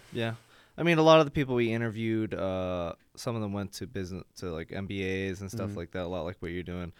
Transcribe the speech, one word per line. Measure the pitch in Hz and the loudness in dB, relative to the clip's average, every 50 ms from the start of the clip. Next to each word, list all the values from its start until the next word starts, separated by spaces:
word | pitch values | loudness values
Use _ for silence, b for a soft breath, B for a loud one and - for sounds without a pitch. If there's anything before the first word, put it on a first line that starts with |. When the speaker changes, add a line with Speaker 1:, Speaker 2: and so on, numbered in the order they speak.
| - - - | -16 -10 -4
Speaker 1:
Yeah. | 120 113 113 113 - b b b b b b b | -4 -2 -2 -4 -6 b b b b b b b
I | b 156 | b 2
mean, | 170 170 | 4 6
a | 156 160 | 8 10
lot | 160 160 160 | 10 10 10
of | 156 | 8
the | 143 | 6
people | - 156 135 131 123 | 2 0 0 2 2
we | 120 120 113 113 | 2 2 2 2
interviewed, | 117 117 113 101 113 113 113 110 110 110 104 101 | 0 -2 -2 -2 -2 0 0 2 0 0 -2 -2
uh, | 85 92 95 92 92 92 90 90 87 85 85 85 _ _ _ _ | -2 -2 -2 -2 -2 -2 -2 -2 -2 -4 -4 -6 _ _ _ _
some | - - 127 117 | -8 -6 -6 -4
of | 113 | -4
them | 107 101 | -4 -4
went | 101 101 98 95 - | -4 -4 -6 -6 -8
to | - 101 | -10 -12
business, | 82 - 98 92 87 95 87 - _ _ | -8 -6 -6 -6 -6 -8 -10 -12 _ _
to, | - 95 90 80 | -10 -8 -6 -6
like, | 80 82 - | -6 -8 -8
M | - 95 98 | -8 -8 -6
B | 92 101 98 95 95 92 95 95 | -4 -4 -2 -2 0 0 0 -2
As | 98 90 92 | -2 -4 -6
and | 101 92 | -8 -8
stuff | 117 110 98 104 | -6 -6 -6 -4
Speaker 2:
Mm-hmm. | 101 92 | -6 -6
Speaker 1:
like | 85 - | -8 -8
that, | - 92 87 | -6 -6 -4
a | |
lot | 85 92 87 78 | -4 -4 -4 -4
like | 87 95 - | -6 -6 -6
what | 92 82 | -8 -6
you're | 87 90 82 | -6 -6 -6
doing. | 87 87 90 87 85 - b | -6 -6 -6 -6 -8 -10 b